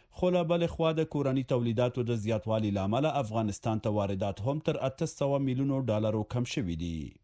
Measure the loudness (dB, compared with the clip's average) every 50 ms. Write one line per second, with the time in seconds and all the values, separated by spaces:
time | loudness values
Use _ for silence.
0 | _ _ -4 -2 0 2 2 2 2 2 2 2 0 0 0 0 2 2 2 2
1 | 0 0 0 0 0 2 2 0 0 2 2 2 2 2 2 2 2 2 2 0
2 | 0 0 0 0 0 0 0 0 0 0 0 2 2 2 0 0 2 2 2 2
3 | 2 2 0 0 -2 0 0 0 0 0 -2 -2 -2 -2 -2 0 0 0 0 0
4 | 0 0 -2 -2 -2 -2 -2 -2 -4 -2 -4 -2 -2 -2 -2 0 -2 -4 -2 -4
5 | -6 -6 -2 -2 0 0 2 2 0 0 0 0 0 0 0 0 0 0 0 2
6 | 2 2 0 0 -2 -2 -2 -2 -2 -2 -2 -4 -2 -2 -2 -2 -4 -4 -4 -6
7 | -8 -10 -12 -18